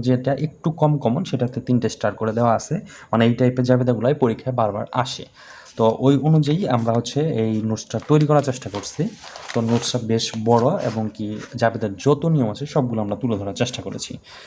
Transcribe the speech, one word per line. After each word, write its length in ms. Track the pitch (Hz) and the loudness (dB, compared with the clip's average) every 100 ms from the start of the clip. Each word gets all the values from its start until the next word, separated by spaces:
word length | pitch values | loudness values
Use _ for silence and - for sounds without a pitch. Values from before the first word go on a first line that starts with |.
| 117 | 0
যেটা 240 | 127 131 139 151 | 0 0 -2 -4
একটু 220 | - 165 160 | -4 -6 0
কম 100 | 151 147 | 2 2
কমন 180 | 113 117 196 | 0 -2 -2
সেটাতে 300 | 123 120 - 123 | -4 -4 -4 -2
তিনটে 200 | 123 113 - | 0 0 -2
স্টার 160 | 107 101 | -4 -2
করে 120 | 110 110 | -2 0
দেওয়া 160 | 120 110 | 2 2
আছে। 160 | - 170 - - - | -2 -8 -8 -18 -2
মানে 120 | 113 117 | 2 4
এই 40 | 120 | 4
টাইপের 260 | 127 127 123 | 2 2 2
জাবেদাগুলাই 460 | 127 123 117 117 147 | 4 4 2 2 2
পরীক্ষায় 320 | 123 107 - 123 | 2 0 -4 0
বারবার 260 | 107 101 113 127 | 0 -2 -4 -2
আসে। 220 | 123 - - - - - - - | -2 -4 -14 -20 -20 -20 -10 2
তো 80 | 113 113 127 | 2 4 4
ওই 100 | 143 147 | 4 4
অনুযায়ী 340 | 160 143 160 202 127 | 4 4 0 0 0
আমরা 140 | 113 117 | 2 0
হচ্ছে 220 | 117 139 160 113 | 0 -2 0 0
এই 100 | 110 110 110 | 0 0 -2
নোটসটা 280 | 110 - 113 - | -4 -4 -6 2
তৈরি 160 | 151 147 | 4 4
করার 160 | 147 127 | 2 2
চেষ্টা 180 | 127 - 101 | -4 -6 -10
করছি। 260 | - - 196 - - - - | -8 -6 -6 -6 -18 -16 -6
তো 40 | 120 113 | -2 2
নোটসটা 300 | 117 - 123 110 | 0 0 -4 -2
বেশ 140 | 113 - 113 110 | -2 -2 -2 2
বড় 180 | 117 123 196 123 | 4 4 0 -2
এবং 140 | 113 107 - | -2 -4 -4
কি 100 | 104 107 - 117 | -8 -8 -10 0
জাবেদার 300 | 117 110 107 92 | 0 0 -4 -2
যত 180 | 135 143 165 | 0 2 2
নিয়ম 160 | 160 113 | 2 0
আছে 120 | 104 - | -2 -4
সবগুলো 260 | 156 127 113 104 | -2 0 0 -2
আমরা 120 | 104 | -2
তুলে 140 | 127 104 | -2 -2
ধরার 160 | 98 98 | -4 -2
চেষ্টা 180 | 120 - 95 | -4 -4 -10
করেছি। 260 | - - - - - | -10 -10 -14 -18 -20